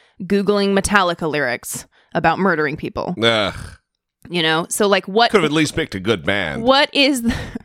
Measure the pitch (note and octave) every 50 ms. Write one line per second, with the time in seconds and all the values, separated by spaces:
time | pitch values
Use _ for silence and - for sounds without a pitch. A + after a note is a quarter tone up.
0 | _ _ _ - F#3 E3 G3+ G3+ G3+ F#3+ G#3 G3+ G3+ G3 G3 G3 - - G3+ G3+
1 | F#3 F3 E3+ - F3 D#3 C#3+ D3 C#3 B2 A#2+ A2+ - - - - - _ _ _
2 | _ _ - E3 D3+ E3 D#3+ - F#3+ G3 E3+ D3+ D#3 C#3+ D3+ - - - - -
3 | - - F3 G#2+ A2 A#2 A2+ A2 G2+ F2+ D#2 - - - - - _ _ _ _
4 | _ _ _ _ - - E3+ F3 E3 D#3+ D#3+ E3 F3 - - - G#3+ G3 G3+ F#3+
5 | F#3+ - F#3+ A3 A#3 A#3 - G3+ D#3+ D3 D3 D#3+ D3+ - - E3+ D3+ - - G2
6 | F2+ G#2+ A2+ F2 D2 - G2 G2+ F2+ D#2 C#2 - - B3 C4 C#4 D4+ - - C#4
7 | C#4 C4+ C#4+ B3 A#3 A#3 B3+ - - - - -